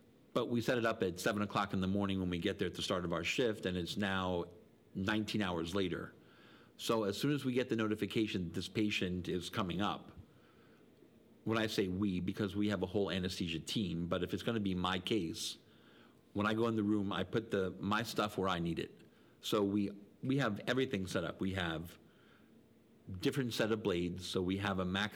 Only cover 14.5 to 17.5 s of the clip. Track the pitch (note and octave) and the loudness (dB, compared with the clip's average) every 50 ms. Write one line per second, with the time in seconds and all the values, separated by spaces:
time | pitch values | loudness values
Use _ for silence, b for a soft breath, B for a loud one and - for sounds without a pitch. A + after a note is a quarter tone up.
14.5 | A#2 A2+ G2+ G2 F#2 F2+ F2+ F2+ F#2+ F#2+ F2+ - A#2 G#2+ E2+ D#2+ E2 - - - | 0 0 0 0 0 0 0 0 0 0 0 0 0 0 0 -2 -4 -6 -6 -8
15.5 | - - B B B B B B B B B B B B B - - G2+ G#2 G#2+ | -8 -10 B B B B B B B B B B B B B -6 -2 0 2 2
16.5 | A2 A2 A#2 A#2 A2+ A2 G#2 G2+ G#2+ G#2 G2 G2 F#2+ F2+ F#2+ - - A#2+ A2+ - | 4 2 2 2 2 2 2 4 2 2 2 0 -2 -2 -2 -2 -2 -2 -2 0